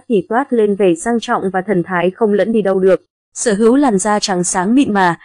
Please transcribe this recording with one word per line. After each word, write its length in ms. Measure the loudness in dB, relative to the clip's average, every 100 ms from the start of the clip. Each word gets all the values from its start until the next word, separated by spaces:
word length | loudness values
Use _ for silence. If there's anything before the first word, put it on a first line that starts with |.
| -2
Kỳ 180 | -2 0
toát 240 | -4 -2
lên 220 | 0 0 2
vẻ 200 | 0 0
sang 240 | -2 -4
trọng 300 | -2 -4 -2
và 80 | -4 -2
thần 160 | -2
thái 280 | -2 -2 -2
không 220 | -2 0
lẫn 180 | 0 0
đi 100 | 0
đâu 180 | 0 0
được. 220 | 2 2 _ _ _ -8
Sở 180 | -2
hữu 220 | 2 2 4
làn 240 | 2 0
da 200 | 0 -2
trắng 240 | -2 -2
sáng 320 | -2 -2 0 2
mịn 180 | 2
mà, 260 | 2 0 -2